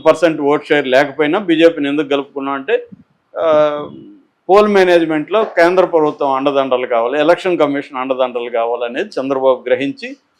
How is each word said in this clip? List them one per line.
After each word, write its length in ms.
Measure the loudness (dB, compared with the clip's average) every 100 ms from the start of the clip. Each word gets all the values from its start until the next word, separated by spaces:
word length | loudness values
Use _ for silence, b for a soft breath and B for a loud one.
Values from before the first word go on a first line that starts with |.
| 2
పర్సెంట్ 340 | 2 0 0
ఓట్ 260 | -2 -2 0
షేర్ 200 | -2 2
లేకపోయినా 520 | 2 2 -2 -2 -2
బీజేపీని 500 | -2 2 2 2 -2
ఎందుకు 200 | -4 -2
కలుపుకున్నా 440 | -4 -4 -8 -6
అంటే, 340 | -6 -4 -4 -6 -20 _ _ _ -4
ఆ, 500 | 0 2 2 -2 -10 -16 -20 -20 _ _ 2
పోల్ 200 | 4 4
మేనేజ్మెంట్లో 760 | 4 4 4 2 -2 -2 -2
కేంద్ర 400 | 0 2 2 4
ప్రభుత్వం 480 | 2 2 0 0 -2
అండదండలు 540 | 0 0 0 0 -2 0
కావాలి, 340 | -2 0 0
ఎలక్షన్ 380 | 2 2 0 0
కమిషన్ 400 | 0 -2 -6 -8
అండదండలు 520 | -4 -2 -2 -4 -4
కావాలనేది 580 | -4 -2 -4 -6 -6 -8
చంద్రబాబు 560 | -6 -4 0 0 0 -2
గ్రహించి 500 | -4 -4 -8 -14 -16 _